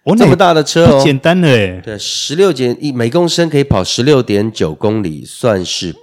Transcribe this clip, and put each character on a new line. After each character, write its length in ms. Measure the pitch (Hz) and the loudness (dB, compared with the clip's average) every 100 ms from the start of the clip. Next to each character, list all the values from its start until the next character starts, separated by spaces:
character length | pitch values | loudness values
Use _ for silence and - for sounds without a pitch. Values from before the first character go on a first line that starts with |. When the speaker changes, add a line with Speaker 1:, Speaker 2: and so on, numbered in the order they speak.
Speaker 1:
哦， 100 | - 220 | -2 2
那 80 | |
Speaker 2:
这 20 | 196 | 4
么 80 | |
大 180 | 170 180 | 4 4
的 100 | 156 | 2
车 220 | 147 165 165 | 0 4 4
哦。 120 | 139 | 6
Speaker 1:
不 60 | |
简 120 | 147 135 | 4 2
单 200 | 165 180 | 0 2
了 80 | 165 | 4
欸。 320 | 120 95 92 | 2 0 -6
Speaker 2:
对， 140 | 110 101 | -12 -12
十 360 | - - - | -10 -8 -6
六 180 | 156 196 | 0 0
点 240 | 131 123 120 | 0 -2 -4
一， 100 | 147 | -6
每 180 | 123 117 | -4 -2
公 200 | 170 170 | 0 -2
升 200 | 175 165 | -2 0
可 100 | 143 | 0
以 40 | |
跑 220 | 139 98 | 0 0
十 180 | 90 - | -2 -2
六 200 | 131 135 | 2 2
点 280 | 113 101 110 | 2 -2 -2
九 240 | - 82 | -4 -6
公 280 | 76 107 110 | -4 -4 -2
里， 220 | 92 73 | -6 -10
算 380 | 64 - 123 98 | -16 -4 -2 -2
是 280 | 85 - 87 73 | -4 -8 -10 -12